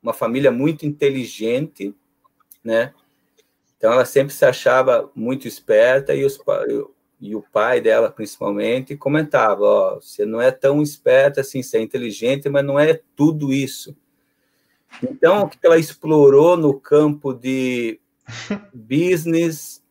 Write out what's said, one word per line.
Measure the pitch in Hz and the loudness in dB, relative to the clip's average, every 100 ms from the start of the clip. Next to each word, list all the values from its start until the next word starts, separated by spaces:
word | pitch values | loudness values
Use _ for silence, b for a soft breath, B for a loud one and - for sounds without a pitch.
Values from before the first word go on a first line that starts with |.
uma | 117 | -8
família | - 117 123 139 | -4 -4 0 0
muito | 120 147 156 151 | 0 -2 -2 -8
inteligente, | 147 143 135 113 - 110 123 156 _ 101 - _ _ _ _ _ _ | -2 -2 -2 -8 -8 -4 -4 -6 _ -12 -12 _ _ _ _ _ _
né? | 113 113 117 _ _ _ _ _ _ _ _ _ | -4 -2 -2 _ _ _ _ _ _ _ _ _
Então, | 110 | 0
ela | 123 120 | 2 2
sempre | 139 139 | 0 -2
se | - 135 | 2 0
achava | 127 131 127 127 117 - - | 2 0 2 2 0 -2 -8
muito | 113 131 120 | -8 -6 -10
esperta, | - - 110 120 131 139 139 | -16 0 4 4 2 0 -2
e | 139 | -2
os | - | -4
pa-, | - - - - - _ _ _ | -4 -4 -2 -6 -8 _ _ _
e | 101 107 | -12 -12
o | |
pai | - 107 110 123 | -6 -2 0 2
dela, | 113 110 113 | 2 2 2
principalmente, | - 107 - 110 101 110 127 135 143 | -2 -14 -8 -6 -4 -2 -4 -6 -8
comentava, | 139 151 151 135 110 98 | -2 -2 0 0 2 2
"Ó, | 104 107 95 92 | 2 2 0 -4
você | - - 104 | -14 -8 -6
não | 113 | 0
é | 127 | 0
tão | 131 139 147 | 2 0 0
esperta | 151 - - 131 139 143 | -2 -4 2 4 4 0
assim, | 131 135 | -8 -8
você | 123 113 | -4 -4
é | |
inteligente, | 110 127 120 101 117 139 143 | -4 -6 -8 -6 -4 -4 -2
mas | 143 | -2
não | 143 139 | 0 0
é | 151 160 _ - | 2 0 _ 0
tudo | 147 156 143 | 0 0 -4
isso." | 135 131 - - - _ _ _ _ _ _ _ _ _ - | -4 -4 -10 -18 -20 _ _ _ _ _ _ _ _ _ -12
Então, | 127 143 165 208 | -12 0 2 2
o | 196 | 0
que | - | 0
ela | 170 165 | 4 4
explorou | 156 - 156 156 139 139 165 175 | 2 -10 0 4 6 8 6 4
no | 151 139 | 0 -2
campo | - 147 151 147 139 | 0 2 2 -2 -8
de | 120 127 131 127 123 117 107 _ _ _ | -8 -6 -4 -2 -4 -6 -8 _ _ _
<laughs> | 117 - 202 - | -18 -10 -10 -10
business | 123 110 139 180 175 165 165 170 156 - - _ | -20 -4 -2 0 0 0 -2 -2 -4 -14 -20 _